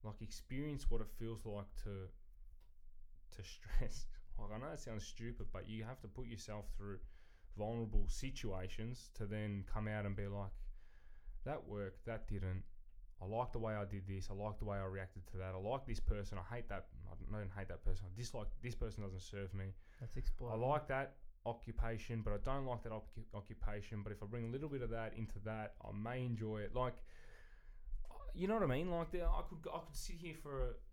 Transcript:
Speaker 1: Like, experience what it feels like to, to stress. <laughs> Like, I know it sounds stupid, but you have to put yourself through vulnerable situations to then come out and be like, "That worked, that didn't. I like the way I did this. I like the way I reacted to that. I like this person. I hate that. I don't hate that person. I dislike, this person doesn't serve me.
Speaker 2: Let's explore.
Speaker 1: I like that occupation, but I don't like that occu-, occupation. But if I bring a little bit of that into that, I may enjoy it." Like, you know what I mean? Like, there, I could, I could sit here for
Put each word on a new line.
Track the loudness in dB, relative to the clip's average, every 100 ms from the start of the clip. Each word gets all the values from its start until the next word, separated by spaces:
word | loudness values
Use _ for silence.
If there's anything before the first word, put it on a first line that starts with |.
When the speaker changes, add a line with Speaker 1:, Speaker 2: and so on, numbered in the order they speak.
Speaker 1:
Like, | -6 -6
experience | -6 -6 -2 0 0 4 8
what | 8
it | 6 0
feels | -2 -2 -2
like | -2 -4 -4
to, | -2 -2 -4 -10 -14 -14 -12 -12 -14 -14 -12 -10 -10 -12 -12 -10
to |
stress. | -8 -8 8 10 10 4 2
<laughs> | 0 -2 0
Like, | 0 -2
I |
know | -2
it | -4
sounds | -2 -4
stupid, | -4 -4 -4 0 0
but | 0 -2
you | -4
have | -4 -6
to | -8
put | -6 -6
yourself | -4 -4 -4 0 0
through | 0 -4 -6 -10 -16 -16 -12 -2
vulnerable | 0 0 8 8 10
situations | 6 2 0 0 0 0 0 -2 -4 -8 -2
to | 0
then | 2 2 0 2
come | 2 2
out | 2 2
and | 2
be | 0
like, | 0 -2 -2 -4 -6 -8 -14 -12 -10 -6 -4
"That | -2 -2 -2
worked, | -2 -2 -4 -4
that | -2 0
didn't. | 2 2 0 -2 -8 -10 -12 -12 -8
I | -2
like | 0 0
the | 0
way | 0
I | 0 0
did | -2 -2
this. | -2 -2
I | -2
like | -2 -2
the | 0
way | 0
I | 0
reacted | -2 -4 -8 -6
to | -4
that. | -2 -2
I |
like | 0 0 0
this | 2
person. | 6 4 2 -2
I | -4 -4
hate | -2
that. | -4 -4 -10 -8
I | -6 -2 -2
don't | -2 -4
hate | -4
that | 2
person. | 6 6 4
I | -4
dislike, | -4 -2 -2 -2
this | -4 0
person | -2 0
doesn't | -4 -4
serve | -6 -6 -4 -2
me. | -4 -6 -12 -10
Speaker 2:
Let's | -4 0
explore. | 4 4 2
Speaker 1:
I | 2
like | 4 4 4
that | 0 0 -6 -14 -6 -4
occupation, | -4 -4 2 2 2 0 0
but | 2
I | 4
don't | 4 2 2
like | -2
that | -2
occu-, | -4 -6 -8 -8
occupation. | -8 -8 0 2 2 -2 -4
But | -4
if | -4
I | -4
bring | -2 -2
a |
little | -2 -2
bit | -2
of | 0
that | 0 -2 -2
into | -2 -2 -2
that, | -2 -4 -6
I | -6 -4
may | -2 0
enjoy | 0 0 0 0
it." | 0 2
Like, | 2 0 -8 -10 -12 -12 -14 -14 -14 -10 -2 0 0 -2 -6 0
you | 4
know |
what | 6
I | 6
mean? | 4 4
Like, | 2 0
there, | 2 6
I | 6 4
could, | -4 -4
I | -4
could | -4 -4
sit | -2 -4
here | -6 -6
for | -4 2 2 0 -8